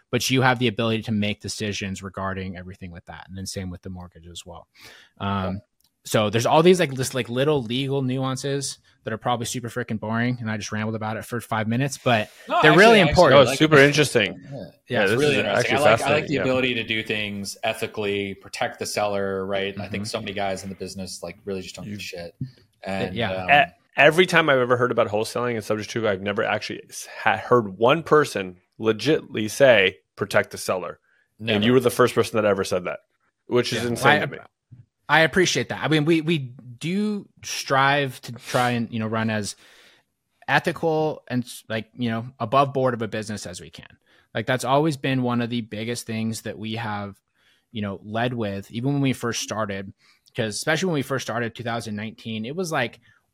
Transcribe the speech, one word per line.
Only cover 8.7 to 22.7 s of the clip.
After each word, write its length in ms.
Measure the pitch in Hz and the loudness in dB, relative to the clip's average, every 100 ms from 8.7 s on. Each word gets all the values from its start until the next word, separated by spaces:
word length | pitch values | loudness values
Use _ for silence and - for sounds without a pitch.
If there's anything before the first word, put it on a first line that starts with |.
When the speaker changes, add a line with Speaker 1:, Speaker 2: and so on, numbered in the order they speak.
| - _ _ - | -10 _ _ -10
Speaker 1:
that 80 | |
are 60 | 110 | -6
probably 260 | 127 120 120 | -2 -2 -4
super 240 | 127 117 | -6 -6
freaking 300 | 123 120 107 | -6 -6 -6
boring, 400 | 107 113 120 123 | -4 -2 0 -2
and 80 | 110 | -4
I 80 | 110 | -6
just 140 | 98 | -6
rambled 240 | 107 110 110 | -4 -4 -4
about 200 | 110 110 | -6 -8
it 100 | - | -8
for 140 | 120 | -8
five 280 | - 110 110 | -4 -2 0
minutes, 320 | 120 139 - | 0 -2 -2
but 320 | 131 113 107 - - | 2 2 0 -8 -4
Speaker 3:
No, 100 | 330 | 4
Speaker 1:
they're 80 | 156 | 8
Speaker 3:
actually, 120 | 156 | 10
Speaker 1:
really 160 | 220 220 | 10 8
Speaker 3:
actually, 80 | 165 | 6
Speaker 1:
important. 260 | 151 165 139 | 6 8 8
Speaker 2:
No, 40 | |
it's 80 | 123 | 8
Speaker 3:
like 80 | 139 | 6
Speaker 2:
super 180 | 156 147 | 6 8
interesting. 640 | 139 147 143 120 98 - | 8 6 2 2 2 -2
Speaker 3:
Yeah. 220 | - 139 87 - - | -12 -14 -16 -20 -4
Speaker 1:
Yeah. 140 | 117 | 0
Speaker 3:
It's 80 | 98 | 2
Speaker 2:
This 80 | 120 | 4
Speaker 3:
really 140 | 147 | 4
Speaker 2:
is 60 | 135 | 2
Speaker 3:
interesting. 200 | 104 104 | 2 2
Speaker 2:
actually 160 | 120 131 | 2 4
Speaker 3:
I 40 | |
like, 60 | 147 | 4
I 60 | |
like 80 | 117 | 4
Speaker 2:
fascinating, 280 | 135 151 151 | 2 0 0
Speaker 3:
the 60 | |
Speaker 2:
yeah. 80 | 135 | -2
Speaker 3:
ability 320 | 131 127 127 | 0 0 0
to 100 | 113 | -2
do 200 | 113 110 | -2 -4
things 540 | 107 107 104 101 98 - | -2 -4 -4 -6 -8 -6
ethically, 680 | 113 110 110 - 104 101 98 | -4 -4 -6 -4 -4 -2 -4
protect 460 | 95 - - 120 - | -8 -14 -6 -6 -6
the 80 | 104 | -6
seller, 580 | - 104 101 98 95 95 | -2 -2 -2 -2 -4 -4
right? 340 | 98 98 98 | -4 -4 -6
I 80 | 95 | -8
think 160 | 107 104 | -8 -8
Speaker 1:
Mm-hmm. 0 | |
Speaker 3:
so 140 | 113 | -8
many 120 | 104 | -6
guys 300 | 98 98 92 | -6 -4 -6
in 60 | 98 | -8
the 60 | 92 | -12
business, 460 | 92 95 92 - | -12 -10 -12 -12
like, 160 | 87 - 104 | -14 -12 -10
really 160 | 95 | -8
just 140 | 92 - | -10 -14
don't 100 | 101 | -12
give 80 | |
a 40 | 104 | -12
Speaker 2:
You 40 | |
Speaker 3:
shit. 340 | 95 90 85 - 131 - _ | -12 -12 -14 -12 -12 -12 _